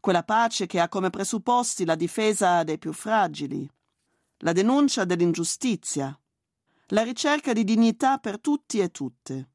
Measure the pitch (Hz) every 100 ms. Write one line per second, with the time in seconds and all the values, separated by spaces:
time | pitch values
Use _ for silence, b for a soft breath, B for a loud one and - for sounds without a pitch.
0 | - 180 165 220 233 - 185 180 170 202
1 | 185 202 196 220 214 247 240 - 170 165
2 | 170 - 214 208 190 175 156 156 160 151
3 | 214 220 180 147 143 - 139 _ _ _
4 | _ _ _ _ 156 170 208 269 285 -
5 | 185 175 175 165 170 - 254 208 - 147
6 | 135 143 _ _ _ _ _ _ _ 202
7 | 226 240 302 294 285 226 208 220 226 226
8 | 262 269 220 202 - 294 _ 226 175 -
9 | 131 _ - 135 131